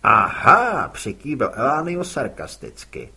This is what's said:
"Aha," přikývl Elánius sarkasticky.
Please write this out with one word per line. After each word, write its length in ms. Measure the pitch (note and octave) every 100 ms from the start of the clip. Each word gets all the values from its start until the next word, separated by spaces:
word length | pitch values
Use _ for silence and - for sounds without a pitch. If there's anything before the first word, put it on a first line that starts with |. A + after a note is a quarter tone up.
"Aha," 840 | - A2 F2 - A#2+ G3 A#3+ F#3 F2+
přikývl 640 | - A2 F#2+ C#3+ C#3+ G#2
Elánius 580 | - B2 D3+ E3+ F3 F3+
sarkasticky. 960 | - A2+ - D2+ - - - - - A1+